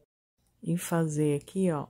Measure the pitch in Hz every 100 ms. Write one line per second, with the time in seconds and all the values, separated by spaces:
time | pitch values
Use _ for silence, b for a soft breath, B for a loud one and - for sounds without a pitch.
0 | _ _ _ _ _ _ 165 170 - 170
1 | 160 151 151 143 - 190 185 147